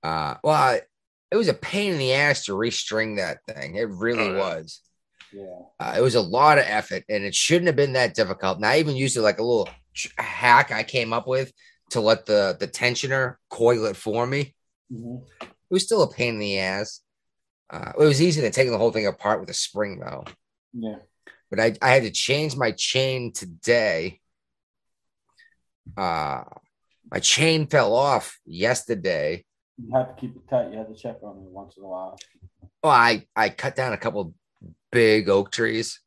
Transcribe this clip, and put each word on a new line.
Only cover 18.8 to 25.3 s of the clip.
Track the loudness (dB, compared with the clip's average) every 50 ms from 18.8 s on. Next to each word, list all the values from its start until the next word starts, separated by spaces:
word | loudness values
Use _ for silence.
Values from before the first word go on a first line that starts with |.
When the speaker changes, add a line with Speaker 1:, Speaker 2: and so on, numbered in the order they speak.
| 0 0 0
Speaker 1:
thing | 0 -2
apart | -2 -4 -2 -2 -2 -2 -2
with | -4 -8
a | -8
spring, | -6 -6 -6 -4 -6 -6 -6 -6 -12
though. | -12 -12 -12 -12 -14 -16 -20 _ _ _ _ _ _ _ -14
Speaker 3:
Yeah. | -10 -10 -10 -10 -12 -18 _ _ _ _ -20 -20 _ _ _
Speaker 1:
But | -2 0
I, | 0 0 0 2 4
I | 6
had | 6 6 4
to | 2
change | -4 -4 0 0 0 0 0 -4 -2
my | -2 -2 -2 -2
chain | -2 -4 -2 0 0 0 0 -2 -4 -6 -8 -10
today. | -10 -14 -14 -16 -10 0 2 2 4 4 2 0 0 -4 -6 -10 _ _ _ _ _ _ _ _ _ _ _ _ _ _ _ _ _ _ _ _ _ _ _